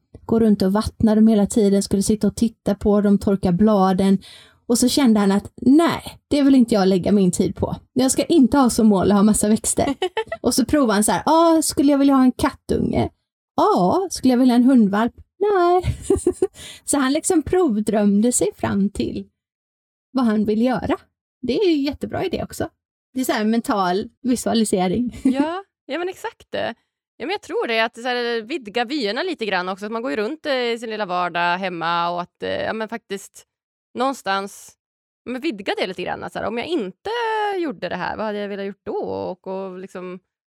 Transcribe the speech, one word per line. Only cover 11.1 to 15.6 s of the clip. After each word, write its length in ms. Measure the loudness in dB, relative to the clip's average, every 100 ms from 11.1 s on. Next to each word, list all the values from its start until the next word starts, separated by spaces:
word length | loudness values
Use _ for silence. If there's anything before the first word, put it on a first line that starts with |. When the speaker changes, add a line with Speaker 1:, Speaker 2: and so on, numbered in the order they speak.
Speaker 1:
här: 100 | 0 2
"Ja, 340 | 4 4 2
skulle 300 | 0 0 2
jag 60 | 4
vilja 160 | 4
ha 80 | 4
en 100 | 4
kattunge? 800 | 2 -2 -4 -4 -2 -2 -2 -4 -6 _ _ _ 0
Ja, 500 | 2 2 2 0 -2
skulle 220 | -2 2
jag 60 | 4
vilja 160 | 4
ha 20 | 4
en 80 |
hundvalp? 500 | 6 6 4 2 -2 -6 -18 -4
Nej." 580 | 0 2